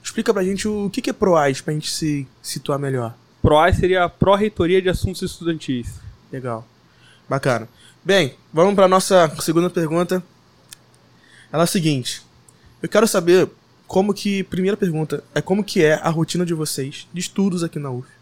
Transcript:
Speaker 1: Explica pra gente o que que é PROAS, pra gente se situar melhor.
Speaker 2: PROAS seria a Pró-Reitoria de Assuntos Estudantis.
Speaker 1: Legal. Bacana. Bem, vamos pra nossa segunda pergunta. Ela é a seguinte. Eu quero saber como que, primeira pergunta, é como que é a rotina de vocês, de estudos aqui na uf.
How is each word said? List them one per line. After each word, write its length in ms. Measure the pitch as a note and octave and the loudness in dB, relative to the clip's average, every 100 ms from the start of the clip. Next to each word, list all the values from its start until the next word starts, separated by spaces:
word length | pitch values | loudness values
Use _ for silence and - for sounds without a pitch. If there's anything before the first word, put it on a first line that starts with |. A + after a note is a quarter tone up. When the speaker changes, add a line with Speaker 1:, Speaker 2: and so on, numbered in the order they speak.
Speaker 1:
Explica 320 | - - A3+ | -8 -4 -2
pra 100 | G3+ | -2
gente 240 | F#3 G3 G#3+ | -2 -4 -4
o 220 | G#3 G3+ | -4 -6
que 120 | - | -6
que 80 | C#4 | -8
é 40 | |
PROAS, 480 | - G3 E3 C#3+ C3+ | -2 2 2 2 -2
pra 120 | - | -6
gente 160 | D3+ - | -6 -6
se 380 | - D#3 C#3+ C3 _ | -6 -4 -4 -8 _
situar 380 | - D#3 - C#3 | -12 -10 -6 -4
melhor. 340 | C#3 C3 A#2 - _ _ | -2 -4 -6 -10 _ _
Speaker 2:
PROAS 340 | E3 D3+ F3 - | 4 6 4 4
seria 280 | F3+ F#3 F3 | 2 2 0
a 40 | |
Pró-Reitoria 720 | _ F#3+ G3+ G#3+ - E3+ F#3+ | _ 2 4 2 0 2 2
de 80 | F#3 | 2
Assuntos 320 | - G3 F3 | -2 -4 -4
Estudantis. 680 | F#3 - E3+ D#3+ - B2+ A#2 - - - _ | -8 -6 -6 -6 -4 -6 -6 -14 -20 -20 _
Speaker 1:
Legal. 340 | C3+ B2+ A2+ A2+ _ _ _ _ _ _ | -10 -8 -10 -12 _ _ _ _ _ _
Bacana. 380 | C3+ C#3 A#2 A2 _ - _ | -2 -2 -2 -6 _ -20 _
Bem, 320 | D#3+ G3 C#3 - _ | 0 2 2 -6 _
vamos 240 | D#3+ F#3+ G3+ | 2 2 6
pra 120 | F#3 | 6
nossa 440 | F#3 - F#3 D#3+ - | 4 4 4 4 0
segunda 280 | - E3 F3 | 0 0 0
pergunta. 520 | F3 D#3+ E3 F3 F#3 - _ _ _ _ - _ _ _ _ _ - _ | -2 -2 -2 0 -2 -6 _ _ _ _ -20 _ _ _ _ _ -20 _
Ela 120 | D3 | -2
é 20 | E3+ | 0
a 20 | |
seguinte. 540 | G3+ D#3 C#3 A#2+ - _ _ _ _ _ _ | 0 0 -2 -4 -12 _ _ _ _ _ _
Eu 80 | - | 0
quero 180 | G#3 A3 | 2 4
saber 420 | G3+ E3+ F#3 D#3 _ _ _ _ | 2 4 4 4 _ _ _ _
como 260 | F#3 G3+ | 0 0
que, 300 | G3 G#3 G3 | 0 -2 -2
primeira 320 | F3+ E3+ F#3 G#3 | -2 -2 -2 0
pergunta, 480 | F#3+ D#3 D#3 D3 - | -2 -2 -4 -6 -4
é 80 | D3+ | -6
como 220 | - G3 | -2 -2
que 180 | G3 G3+ | 0 2
é 100 | D3+ | 4
a 160 | D3+ E3 | 4 0
rotina 360 | E3 D#3+ F3 F3 | -2 -2 -2 -4
de 80 | |
vocês, 540 | E3 D3+ - C3+ - - | -4 -6 -6 -8 -12 -14
de 60 | E3+ | -10
estudos 440 | F3+ - G3 F3 | -6 0 0 0
aqui 160 | E3 D3+ | -4 -6
na 120 | C#3+ | -8
uf. 160 | B2+ C3 _ | -10 -12 _